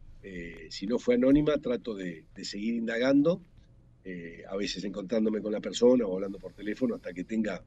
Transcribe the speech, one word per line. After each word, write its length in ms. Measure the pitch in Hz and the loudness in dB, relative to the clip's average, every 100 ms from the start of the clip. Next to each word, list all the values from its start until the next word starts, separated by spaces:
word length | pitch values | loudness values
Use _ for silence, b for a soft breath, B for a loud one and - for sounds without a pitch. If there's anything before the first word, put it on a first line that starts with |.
| - - | -18 -18
eh, 460 | 98 90 85 82 - | -12 -10 -10 -12 -14
si 160 | - 98 | -8 -4
no 140 | 120 | 0
fue 160 | - 123 | 2 4
anónima, 420 | 127 143 151 147 | 6 6 6 2
trato 360 | 123 120 117 101 | 0 -4 -4 -8
de, 300 | 92 80 - - | -8 -10 -14 -14
de 80 | |
seguir 320 | 92 101 110 117 | -10 -6 -2 -2
indagando, 680 | 113 113 131 143 151 180 - - - - - _ | -2 0 4 6 4 2 -4 -20 -20 -20 -20 _
eh, 400 | 95 90 85 82 - | -12 -10 -10 -14 -8
a 80 | 98 | -4
veces 260 | 98 92 | -4 -4
encontrándome 580 | 98 95 90 113 110 107 | -6 -6 -2 0 2 0
con 120 | 107 | -2
la 80 | 107 | -4
persona 440 | 98 90 123 127 107 | -4 4 6 6 4
o 100 | 92 | -2
hablando 240 | 98 98 | -4 -8
por 120 | 92 | -14
teléfono 440 | - 101 104 127 95 | -10 -6 -2 -2 -2
hasta 180 | - | -8
que 100 | 87 | -10
tenga 400 | 90 110 107 87 | -4 -2 -2 -4